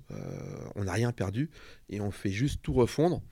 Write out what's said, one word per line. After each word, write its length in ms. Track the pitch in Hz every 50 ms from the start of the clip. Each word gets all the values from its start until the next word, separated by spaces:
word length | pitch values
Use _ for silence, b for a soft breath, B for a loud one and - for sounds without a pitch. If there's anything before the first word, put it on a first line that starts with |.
| - -
euh, 40 | - 50 - - - - - 95 - - - - -
on 80 | 101 101
n'a 80 | 92
rien 220 | 87 110 120 120 120
perdu, 360 | - 95 95 98 120 151 - b b b b b b b -
et 120 | 98 104
on 100 | 101 101
fait 200 | - - - 101
juste 300 | 95 107 135 147 - -
tout 120 | - - 127
refondre, 480 | 127 117 - - - 156 180 151 104 - -